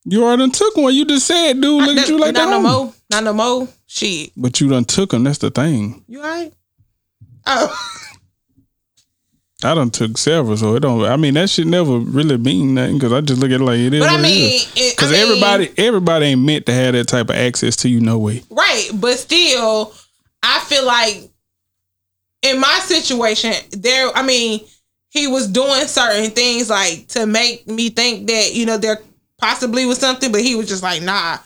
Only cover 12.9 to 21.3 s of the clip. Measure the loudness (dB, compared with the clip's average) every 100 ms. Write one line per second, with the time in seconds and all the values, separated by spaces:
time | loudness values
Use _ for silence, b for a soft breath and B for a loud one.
12.9 | 0 2 0 0 0 2 2 2 2 2
13.9 | 2 2 2 2 2 2 0 -4 -2 -2
14.9 | 0 2 2 4 4 2 2 0 0 0
15.9 | 2 2 2 2 2 2 0 0 0 2
16.9 | 0 0 0 0 0 -2 0 -2 0 0
17.9 | 2 2 2 0 -4 -6 -2 0 0 -4
18.9 | -4 -2 -2 -2 0 2 0 0 -2 -4
19.9 | B B B _ -6 -2 -2 -2 -2 0
20.9 | 0 0 -4 -14